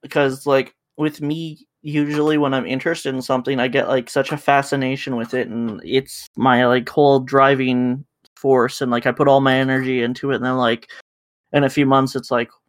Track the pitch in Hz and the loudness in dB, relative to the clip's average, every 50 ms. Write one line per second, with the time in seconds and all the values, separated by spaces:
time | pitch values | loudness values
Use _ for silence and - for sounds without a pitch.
0 | - 139 - 156 143 139 131 135 - 143 139 135 127 - _ _ _ _ _ - | -18 -4 -2 0 0 0 0 -4 -2 0 2 2 0 -2 _ _ _ _ _ -4
1 | 151 156 151 - 151 143 151 165 165 160 151 - _ _ _ _ _ 151 147 151 | -4 -4 -4 -6 -6 -6 -6 -6 -8 -12 -12 -16 _ _ _ _ _ -6 -2 -2
2 | 147 147 147 147 151 151 156 151 147 139 135 131 120 120 127 131 - 170 170 160 | -2 -2 0 0 0 0 2 2 0 0 0 -2 -4 -4 -6 -4 -4 -4 -4 -4
3 | - 135 131 131 123 - 135 127 123 - 139 131 123 131 120 135 - - 131 131 | -6 -8 -6 -6 -2 -2 -2 -2 0 -2 -2 -2 -2 0 0 0 0 0 0 -2
4 | 120 - - 143 135 - 160 143 - - 143 139 139 - - 139 131 127 131 135 | -2 -2 -2 -2 -2 -2 -4 -4 0 2 2 2 2 0 -2 -2 -2 -4 -4 -6
5 | - - 131 120 131 117 - 127 117 - 104 117 117 113 107 - - 82 110 131 | -6 -6 -6 -6 -6 -4 -4 -4 -4 -4 -4 -6 -6 -6 -6 -8 -10 -2 -2 -2
6 | 135 - - - - - _ - 117 131 127 120 127 123 123 127 113 - - - | -2 -2 -16 -18 -18 -16 _ -2 2 2 4 4 4 4 2 0 0 -2 0 2
7 | 147 143 139 135 131 127 135 139 135 135 139 131 131 127 127 123 123 123 123 135 | 4 4 4 4 2 0 2 4 4 4 4 2 0 0 0 0 0 0 -2 -4
8 | 143 _ _ _ _ _ _ _ - 139 135 127 117 127 - - 143 127 120 120 | -6 _ _ _ _ _ _ _ 0 2 4 4 4 2 -2 -4 -4 -2 -2 0
9 | 117 131 123 - 151 143 135 139 135 135 131 131 135 131 131 131 131 127 127 123 | 0 -2 0 2 4 6 6 6 4 4 2 2 0 0 0 -2 -2 -2 -2 -2
10 | 120 120 127 - - 139 135 117 120 127 131 127 127 117 117 117 - _ - - | -2 -2 -4 -6 -4 -4 -4 -2 -2 -2 -2 0 0 0 0 -2 -6 _ -20 -20
11 | - _ _ _ _ _ _ _ _ _ - 143 143 131 - 147 147 135 135 135 | -20 _ _ _ _ _ _ _ _ _ 0 0 0 2 2 2 2 4 4 4
12 | 131 131 - 131 117 - 131 120 120 120 _ _ _ | 2 0 -4 -8 -6 -2 -2 -2 -2 -4 _ _ _